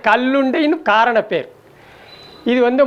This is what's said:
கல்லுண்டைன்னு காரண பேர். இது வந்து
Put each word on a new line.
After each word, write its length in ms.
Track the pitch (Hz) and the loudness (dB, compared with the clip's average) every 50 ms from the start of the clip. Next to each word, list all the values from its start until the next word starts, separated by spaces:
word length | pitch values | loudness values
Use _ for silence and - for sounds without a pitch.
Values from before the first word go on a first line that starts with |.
| - 214 | 0 0
கல்லுண்டைன்னு 680 | 214 240 254 262 269 277 269 262 254 330 302 294 339 330 - 220 208 | 0 2 0 0 0 0 0 0 -2 -2 0 -2 -2 -2 -2 0 0
காரண 280 | 220 247 247 233 220 - - | 2 2 2 0 -2 -2 -2
பேர். 180 | 180 156 - - - - _ - - - - - - - - - - - - - - - - 226 | -6 -6 -6 -8 -16 -20 _ -20 -20 -20 -20 -20 -20 -20 -20 -20 -20 -20 -20 -20 -20 -8 -4 -2
இது 100 | 247 254 240 240 | 0 2 2 2
வந்து 140 | 247 269 277 | 2 2 0